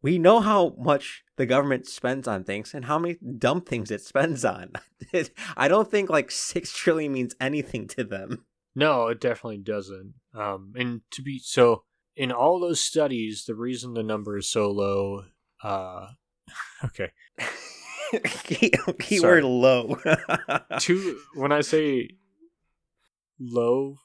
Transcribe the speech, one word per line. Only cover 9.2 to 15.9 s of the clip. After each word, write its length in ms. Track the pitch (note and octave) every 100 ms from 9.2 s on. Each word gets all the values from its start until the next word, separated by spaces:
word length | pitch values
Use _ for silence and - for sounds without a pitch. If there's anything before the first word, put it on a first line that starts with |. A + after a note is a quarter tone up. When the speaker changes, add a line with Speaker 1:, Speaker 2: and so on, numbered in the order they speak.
Speaker 2:
definitely 380 | B2+ A2+ A#2 G#2
doesn't. 560 | G2 G#2 G2 F#2+ G2 - _
Um, 400 | A2 G#2 G2 G2 B2
and 240 | B2 A#2 _
to 100 | -
be, 160 | C3+ C3
so 460 | - - A#2+ A2 _ _ _
in 160 | - C3
all 300 | A#2+ C#3+ F3+
those 200 | F3 D#3
studies, 640 | - D#3 D3 B2 A2 G#2+ -
the 80 |
reason 400 | A2 A#2+ B2 B2
the 80 | A#2
number 340 | A2 G#2+ G#2+ G2+
is 120 | -
so 220 | A2 G#2
low, 540 | G2+ G2 G2 G2 G2 G2 _ _ _
uh, 440 | G#2+ G2 F#2